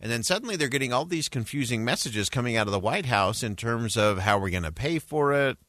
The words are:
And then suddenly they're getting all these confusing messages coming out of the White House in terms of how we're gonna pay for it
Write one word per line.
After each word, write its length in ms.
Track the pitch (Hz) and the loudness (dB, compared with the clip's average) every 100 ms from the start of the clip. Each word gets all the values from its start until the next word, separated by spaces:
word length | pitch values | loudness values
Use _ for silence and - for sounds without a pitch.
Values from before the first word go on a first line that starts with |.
And 100 | 110 | -4
then 100 | 117 | -2
suddenly 360 | 113 190 240 185 | 0 0 -2 -2
they're 100 | 139 | 0
getting 240 | 139 131 | 0 0
all 140 | 123 170 | 0 0
these 240 | 170 143 | -4 -2
confusing 560 | 131 110 143 120 117 117 | -4 -4 -2 -2 0 0
messages 440 | 180 135 107 98 | 0 -2 -2 -2
coming 280 | 127 120 113 | 0 0 2
out 100 | 104 | 2
of 60 | |
the 60 | 101 | 0
White 260 | 101 190 135 | 0 -2 2
House 360 | 107 95 110 | 4 4 0
in 140 | 117 101 | -4 -4
terms 400 | 117 117 117 113 | -4 -2 0 2
of 220 | 107 98 | 2 4
how 200 | 98 101 | 2 2
we're 120 | 95 | 2
gonna 240 | 90 80 | -2 -4
pay 260 | 80 139 165 | -4 -4 -4
for 320 | - 151 143 | -4 0 2
it 260 | 143 135 - | 2 2 -2